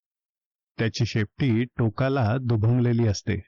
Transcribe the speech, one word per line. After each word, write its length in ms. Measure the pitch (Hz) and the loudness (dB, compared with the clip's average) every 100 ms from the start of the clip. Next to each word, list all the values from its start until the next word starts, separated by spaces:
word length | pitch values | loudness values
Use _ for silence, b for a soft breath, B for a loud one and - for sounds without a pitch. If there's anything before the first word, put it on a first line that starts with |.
| _ _ _ _ _ _ _ - | _ _ _ _ _ _ _ -4
त्याची 280 | 113 - 113 | -4 -2 -2
शेपटी 580 | 113 101 - 139 110 | -2 -4 -2 0 2
टोकाला 720 | 123 - 113 - 135 139 104 127 | 0 -2 -2 0 -2 0 0 -2
दुभंगलेली 720 | 123 110 110 123 120 117 110 | -2 0 2 2 2 2 2
असते, 280 | 98 - 101 | 0 -4 -6